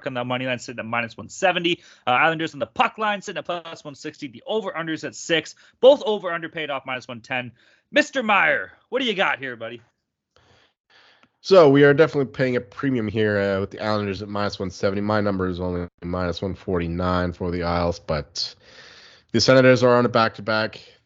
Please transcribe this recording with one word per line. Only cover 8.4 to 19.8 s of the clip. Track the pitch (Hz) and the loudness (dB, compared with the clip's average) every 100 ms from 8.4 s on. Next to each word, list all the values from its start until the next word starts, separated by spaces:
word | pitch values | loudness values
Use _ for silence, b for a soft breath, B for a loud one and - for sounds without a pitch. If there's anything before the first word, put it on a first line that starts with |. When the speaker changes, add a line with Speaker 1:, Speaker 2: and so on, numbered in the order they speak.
| 160 135 92 - _ | 4 0 -4 -14 _
Speaker 1:
what | 247 | -4
do | 254 | -4
you | |
got | 190 165 127 | -2 -2 -2
here, | 135 117 | -8 -10
buddy? | 113 120 _ _ _ _ _ _ b b b _ _ b b b b _ | -12 -14 _ _ _ _ _ _ b b b _ _ b b b b _
Speaker 2:
So | - 190 151 | 4 8 8
we | 139 143 | 8 6
are | |
definitely | 143 156 147 131 | 6 4 2 -6
paying | - 131 123 | -2 -2 -2
a | |
premium | 120 - 139 127 107 | -4 -8 -4 -2 -2
here, | 107 107 104 | 0 0 2
uh, | 98 98 | 0 0
with | 101 | -4
the | - | -6
Islanders | 107 107 104 92 | -2 -2 -2 -6
at | 104 | -6
minus | 104 101 - | -4 -4 -4
one | 95 | -8
seventy. | - 104 98 | -2 -2 -2
My | 104 107 | 0 0
number | 104 95 92 | 0 -2 -2
is | 87 | -4
only | 90 87 87 _ | -4 -6 -8 _
minus | 87 90 90 85 | -8 -4 -4 -4
one | 98 | -6
forty-nine | 90 - 90 85 85 90 90 90 | -8 -4 -4 -2 -2 0 0 -2
for | 85 90 | -4 -6
the | 87 | -4
Isles, | 85 87 87 85 | -2 0 -2 -4
but | - 78 73 - - - B B B B B B B | -4 -6 -6 -10 -10 -12 B B B B B B B
the | 117 | 0
Senators | 120 131 127 127 | 4 6 8 6